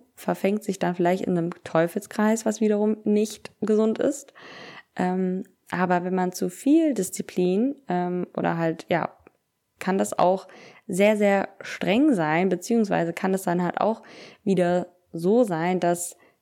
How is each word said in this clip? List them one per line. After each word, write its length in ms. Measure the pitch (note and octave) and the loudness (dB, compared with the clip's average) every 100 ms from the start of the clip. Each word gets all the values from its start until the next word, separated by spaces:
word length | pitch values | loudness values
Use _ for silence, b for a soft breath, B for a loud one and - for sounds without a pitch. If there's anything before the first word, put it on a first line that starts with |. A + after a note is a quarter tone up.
| _ | _
verfängt 480 | - - F3+ G3 G#3 | -10 -6 -2 -2 -2
sich 160 | G#3 F#3+ | -4 -4
dann 160 | F3 | -4
vielleicht 300 | F3+ E3+ F#3+ | 0 0 0
in 140 | - F3 | 0 -2
einem 120 | E3+ - | -2 -6
Teufelskreis, 800 | - D#3+ E3+ - - - G#3+ A3 | -4 0 0 -2 -6 -2 0 0
was 160 | A3 G#3+ | -2 0
wiederum 380 | G#3+ G#3 G#3+ G#3+ | 2 2 0 0
nicht 480 | G#3+ G#3 G#3+ - - _ | 0 2 0 -4 -18 _
gesund 360 | G#3 G#3+ A3 A3 | 0 2 2 2
ist. 360 | - D4+ - B B B B B - - | 0 -2 -8 B B B B B -14 -4
Ähm, 480 | F#3 F#3 F#3 F#3 - _ - | -2 0 -2 -2 -8 _ -10
aber 340 | F3 F3+ F3+ | -2 0 0
wenn 100 | F3+ | 0
man 180 | F#3 F3+ | -2 -2
zu 160 | - F#3 | -2 -6
viel 460 | F#3 - D#4 D#4+ | -2 2 4 4
Disziplin, 840 | A3+ F3+ - F#3+ - F3+ F#3+ B3+ C#4 - | 0 -4 -6 -6 -2 0 2 0 -2 -6
ähm, 380 | F3+ F3+ F3+ F3 | -4 -2 -4 -6
oder 220 | - E3+ E3+ | -4 -2 0
halt, 300 | E3 E3 - | -2 -4 -4
ja, 260 | E3+ - - _ _ _ _ _ - | -2 -2 -8 _ _ _ _ _ -10
kann 200 | - F#3+ | -2 -2
das 200 | G3+ - | 0 2
auch 300 | F3 F#3+ - B B B - | 2 2 -4 B B B -6
sehr, 300 | F#3 G#3 G#3+ | 2 4 4
sehr 340 | G#3 G3 - - | 4 2 0 -8
streng 540 | - - F3 G#3+ D4+ | -14 -6 0 2 4
sein, 340 | A3 D#3 D#3+ F#3 | 2 2 2 2
beziehungsweise 640 | F3+ - A#3 G#3 E3+ E3+ | 0 0 0 2 0 0
kann 220 | E3+ F#3+ | -2 -2
es 80 | F#3+ | 0
dann 200 | F#3 F3 | 0 0
halt 180 | F3 - | 0 0
auch 220 | G3+ A3 B B B B | 0 -2 B B B B
wieder 460 | - F#3 F3 F3 - _ _ | 0 2 2 0 -2 _ _
so 320 | E3 E3+ A3+ | -4 2 2
sein, 340 | A#3 D#3+ F3 F#3 | 2 0 0 0
dass 380 | F3 E3+ - - b b | 0 0 -4 -12 b b